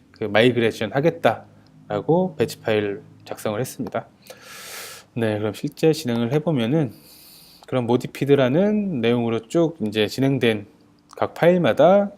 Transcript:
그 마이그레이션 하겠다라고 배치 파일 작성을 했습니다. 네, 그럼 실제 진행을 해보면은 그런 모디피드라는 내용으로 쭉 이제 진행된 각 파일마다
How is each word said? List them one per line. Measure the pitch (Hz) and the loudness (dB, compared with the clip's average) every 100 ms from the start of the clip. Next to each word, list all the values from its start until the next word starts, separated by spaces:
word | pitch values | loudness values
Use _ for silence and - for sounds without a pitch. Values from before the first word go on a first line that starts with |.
| _ | _
그 | - | -10
마이그레이션 | 107 104 123 120 113 - 107 | 0 4 4 4 0 -2 -4
하겠다라고 | 135 160 165 - 107 - - _ - - 104 117 170 185 - | -2 0 2 0 0 -6 -20 _ -20 -8 -4 0 0 0 -2
배치 | 113 - | -4 -4
파일 | - 107 104 101 - - | -2 0 -2 -6 -12 -18
작성을 | - - 113 107 | -16 -10 -6 -6
했습니다. | 131 - 101 113 - _ - - - - - - - - - 123 | -6 -8 -8 -8 -10 _ -20 -20 -20 -20 -18 -16 -16 -18 -12 -4
네, | 113 104 | -2 -2
그럼 | 107 | -4
실제 | 101 147 - 160 | -4 -8 0 0
진행을 | 151 123 117 117 | 2 -2 -2 0
해보면은 | 151 165 147 113 160 131 - - - - - - - - | -2 0 0 0 0 -2 -6 -20 -20 -20 -20 -20 -20 -6
그런 | 131 117 | -2 0
모디피드라는 | 120 131 - 139 139 123 147 202 214 202 143 | 0 -2 -4 2 4 4 2 2 0 -2 0
내용으로 | 113 120 117 113 - | 0 2 0 -2 -2
쭉 | 170 160 - | 0 0 -2
이제 | 107 107 104 | -4 0 -2
진행된 | - 135 135 120 107 101 _ _ _ _ - | 0 0 2 2 0 -6 _ _ _ _ -6
각 | 107 | -6
파일마다 | - 165 180 143 107 156 202 202 | 2 2 4 2 4 6 6 2